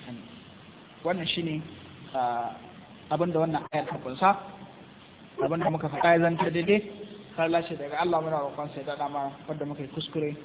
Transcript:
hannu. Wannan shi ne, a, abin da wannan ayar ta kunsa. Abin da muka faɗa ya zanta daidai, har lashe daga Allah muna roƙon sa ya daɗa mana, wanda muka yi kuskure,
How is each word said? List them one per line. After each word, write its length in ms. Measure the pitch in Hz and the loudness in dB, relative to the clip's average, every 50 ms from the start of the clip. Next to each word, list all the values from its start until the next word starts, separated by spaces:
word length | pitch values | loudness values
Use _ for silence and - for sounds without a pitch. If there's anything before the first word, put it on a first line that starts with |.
| - | -12
hannu. 180 | 123 120 113 - - - - - - - - - - - - - - - - - | -12 -12 -12 -14 -16 -18 -18 -20 -20 -20 -20 -20 -20 -20 -20 -20 -20 -16 -6 -2
Wannan 220 | 165 180 185 165 - | -2 -2 0 0 -2
shi 160 | - 175 165 | 0 0 0
ne, 180 | 160 156 151 156 - - - - - - - - - - | -2 -2 -4 -4 -8 -12 -16 -16 -18 -18 -16 -14 -6 -2
a, 380 | 131 123 120 120 120 120 120 120 - - - - - - - - - - - | 0 0 0 0 0 -2 -4 -6 -10 -14 -16 -18 -18 -18 -20 -20 -20 -6 -2
abin 200 | 156 151 175 175 | 0 2 2 2
da 80 | 160 156 | 4 2
wannan 240 | 160 165 151 139 - - | 2 2 2 -2 -2 -2
ayar 140 | - 151 143 - | -2 -2 -2 -2
ta 100 | - 131 | -4 -6
kunsa. 320 | 131 127 131 143 185 190 202 196 - - - - - - - - - - - - - - - - - - - - 147 | -6 -8 0 6 6 6 6 6 2 -8 -14 -16 -16 -18 -18 -18 -20 -20 -20 -20 -20 -20 -20 -20 -20 -10 -4 -2 0
Abin 160 | 143 160 165 | 2 2 2
da 100 | 175 196 | 4 2
muka 180 | 160 160 160 147 | 2 2 0 -2
faɗa 240 | 143 - - 170 170 | 0 4 8 8 8
ya 40 | 170 | 8
zanta 300 | 165 170 170 165 175 170 | 8 6 4 4 2 2
daidai, 320 | 165 175 170 190 202 214 208 - - - - - - - - - - - | 2 2 4 4 4 4 4 0 -6 -12 -14 -14 -14 -16 -16 -8 -2 0
har 100 | 165 165 | 2 4
lashe 260 | 165 170 165 - 165 143 | 4 2 2 0 -4 -6
daga 200 | 143 143 151 151 | -6 -4 -2 0
Allah 180 | 175 180 170 160 | 2 2 2 2
muna 160 | 160 160 156 151 143 | 2 2 0 0 0
roƙon 260 | 139 143 - 147 147 - | -2 -4 -4 -6 -6 -6
sa 60 | 156 | -6
ya 100 | 135 147 143 | -6 -6 -4
daɗa 140 | 139 147 143 | -2 -2 -2
mana, 220 | 143 143 139 139 139 - - - | -2 -2 -4 -4 -6 -8 -8 -8
wanda 180 | 156 156 151 | -6 -4 -4
muka 160 | 147 143 143 | -4 -4 -6
yi 60 | 143 131 | -8 -8
kuskure, 480 | - 165 151 - - 160 151 147 147 - - | -6 -6 -6 -4 -2 -2 -2 -2 -2 -6 -10